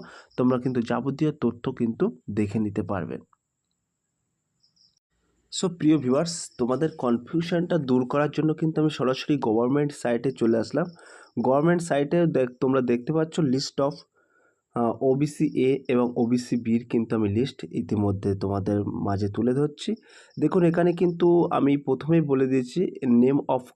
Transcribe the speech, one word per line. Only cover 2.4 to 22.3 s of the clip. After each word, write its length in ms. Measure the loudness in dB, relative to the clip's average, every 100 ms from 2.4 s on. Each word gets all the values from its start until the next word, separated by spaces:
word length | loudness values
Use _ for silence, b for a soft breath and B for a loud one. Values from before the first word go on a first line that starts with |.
| -2 -2
নিতে 240 | -2 -4
পারবে। 360 | -4 -4 -6 -10 -14 _ _ _ _ _ _ _ _ _ _ _ _ _ _ _ _ _ _ _ _ _ -12
So 160 | -4 -4
প্রিয় 300 | 0 2 2
ভিউয়ার্স, 520 | 2 0 0 -6 -10 -4
তোমাদের 300 | -2 0 -2 -2
কনফিউশনটা 800 | -2 -2 -2 -4 -2 -2 0 -2
দূর 300 | 2 0 0
করার 220 | -2 -2
জন্য 240 | -2 -2
কিন্তু 260 | 0 -2 0
আমি 100 | 0
সরাসরি 480 | 0 -2 -2 -2 -2
গভর্নমেন্ট 540 | 0 2 2 0 -2
সাইটে 400 | -4 -2 -2 -2
চলে 260 | 0 2 2
আসলাম। 280 | 0 -4 -4 -8 B B B -2
গভর্নমেন্ট 400 | 2 4 4 2
সাইটে 440 | 0 0 2 2 2
দেখ-, 280 | 2 -2 0
তোমরা 200 | 0 2
দেখতে 320 | 2 0 0
পাচ্ছ 280 | -2 0 0
list 360 | 0 0 -2 -2
of, 160 | -2 -4 -18 _ _ _ _ _ _
আহ, 180 | -2 -2 2
ওবিসি 460 | 2 2 0 0 -2 2
এ 200 | 2 0 0
এবং 240 | 0 0 0
ওবিসি 400 | 0 0 -2 -4
বির 300 | 0 -2 0
কিন্তু 260 | -2 0 0
আমি 120 | 0
লিস্ট 360 | 0 -2 -6
ইতিমধ্যে 720 | -10 -6 -2 0 0 0 -2
তোমাদের 500 | -2 -2 -2 0 -2
মাঝে 440 | -2 -4 -2 -2 -2
তুলে 260 | 0 0
ধরছি। 400 | 0 -2 -4 -8 -8 B B B -2
দেখুন 240 | 0 2
এখানে 280 | 2 4 2
কিন্তু 560 | 2 0 2 4 4 4
আমি 240 | 2 2 2
প্রথমেই 440 | 0 -2 2 2
বলে 260 | 4